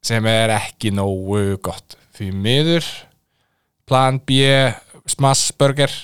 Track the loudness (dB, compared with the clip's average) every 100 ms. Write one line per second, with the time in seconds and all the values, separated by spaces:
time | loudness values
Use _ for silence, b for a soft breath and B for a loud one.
0 | -2 -2 2 2 2 0 -4 -6 -4 -2
1 | -2 -4 -2 -2 -2 -4 -6 -10 _ -20
2 | _ -10 -8 -4 0 2 2 0 -2 -14
3 | -20 _ _ _ _ _ _ _ -2 2
4 | 2 0 0 2 4 4 2 -2 _ -20
5 | -10 0 2 2 -2 0 0 2 -2 -2